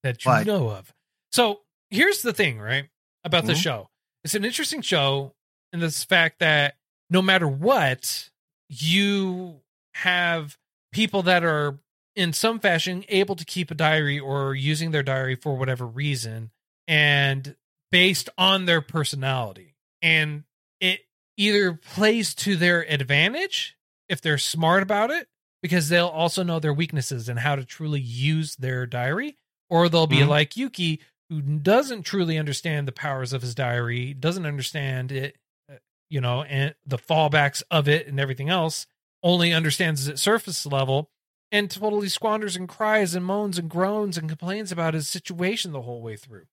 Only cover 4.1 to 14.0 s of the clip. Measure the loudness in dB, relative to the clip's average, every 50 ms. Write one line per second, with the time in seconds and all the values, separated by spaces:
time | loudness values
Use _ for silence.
4.1 | _ _ _ -4 -4 -2 -2 -2 -2 -4 -4 -4 -6 -6 -2 0 0 2 2 2
5.1 | 0 0 -4 -6 _ _ _ _ _ _ _ _ -6 -4 -4 -2 -2 -4 -2 2
6.1 | 4 4 4 2 2 _ 2 2 4 4 2 0 -2 _ _ _ _ _ _ _
7.1 | 2 2 4 4 4 4 4 2 -2 0 2 2 4 4 4 2 0 -2 -6 -8
8.1 | -8 -8 -10 -14 _ _ _ _ _ _ _ _ -12 -4 0 2 2 2 2 2
9.1 | 0 0 0 -2 -4 -6 -8 -12 -14 -20 _ _ _ _ _ _ _ -4 -2 0
10.1 | 0 2 0 0 0 -2 -4 -8 -14 _ _ _ _ _ _ _ -2 0 0 0
11.1 | 2 0 2 4 4 4 4 2 0 2 0 -2 -4 -8 _ _ _ _ _ _
12.1 | _ -2 -2 -2 0 0 0 0 0 2 0 2 2 2 0 -2 -4 -6 -6 -2
13.1 | 0 0 2 0 -2 -8 -8 -10 -6 -6 -4 -4 -2 0 2 2 2 2